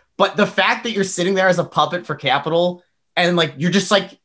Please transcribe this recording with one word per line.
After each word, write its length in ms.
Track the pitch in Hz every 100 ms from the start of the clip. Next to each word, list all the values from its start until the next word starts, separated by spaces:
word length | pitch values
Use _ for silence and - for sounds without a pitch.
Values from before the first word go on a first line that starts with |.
| _ -
But 220 | 190 156
the 80 | 202
fact 380 | - 190 233
that 80 | 240
you're 120 | 202
sitting 300 | 190 - 180
there 140 | 190 185
as 100 | 175
a 60 |
puppet 420 | - - 151 175 -
for 80 |
capital 720 | 147 139 139 156 165 180 180 _ _ _ -
and, 200 | 175 175
like, 200 | 160 139
you're 140 | 175
just, 180 | 190 190
like, 300 | 202 - -